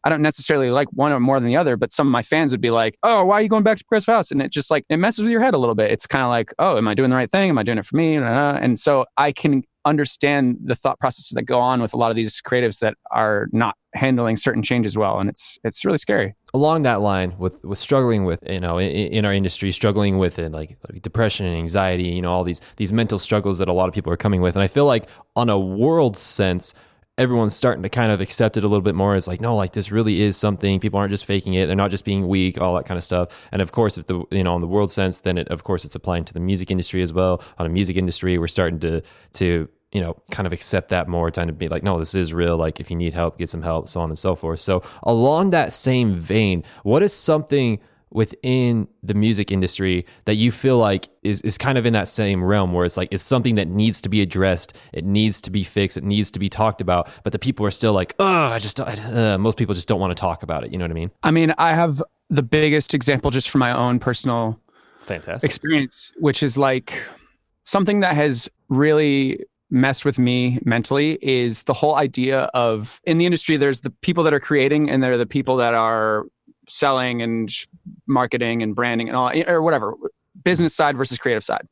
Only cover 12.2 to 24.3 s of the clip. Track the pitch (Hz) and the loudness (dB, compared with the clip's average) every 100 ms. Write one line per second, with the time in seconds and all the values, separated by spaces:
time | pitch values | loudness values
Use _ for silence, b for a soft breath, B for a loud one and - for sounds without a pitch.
12.2 | 110 - - 127 120 - 110 - - 120 | -2 -6 -2 0 0 0 -4 -4 -6 0
13.2 | 107 104 107 113 113 - _ - 135 127 | 0 0 0 0 0 -4 _ -2 0 2
14.2 | 117 110 - 117 - 123 107 107 101 98 | 0 0 0 -2 0 0 0 0 -2 0
15.2 | 101 - - - 113 - 190 160 - 202 | -4 -6 -10 -8 -8 -4 -2 -2 0 0
16.2 | 98 - _ 131 147 160 135 107 104 95 | -2 -6 _ 0 2 2 2 2 2 0
17.2 | 92 90 92 - 82 98 - 139 127 110 | -2 -2 -6 -6 -10 -8 0 2 4 2
18.2 | 92 82 - 92 87 85 95 76 95 107 | 0 -4 -6 -6 -2 -2 -2 -2 -2 0
19.2 | 104 98 95 - 98 90 107 101 104 95 | 0 0 0 -2 -4 0 0 2 0 2
20.2 | 92 - 82 78 78 - - 92 110 113 | 0 -2 -8 -8 -12 -16 -18 -12 -8 0
21.2 | 113 - 95 85 82 95 95 90 90 90 | 0 0 -4 -2 -2 0 0 0 -2 -2
22.2 | 90 90 87 85 B - 101 113 113 101 | 0 0 0 -4 B -8 -2 0 0 -2
23.2 | - 104 101 90 92 90 92 98 82 85 | 0 0 0 -2 0 2 0 -2 -4 -2
24.2 | 107 | 0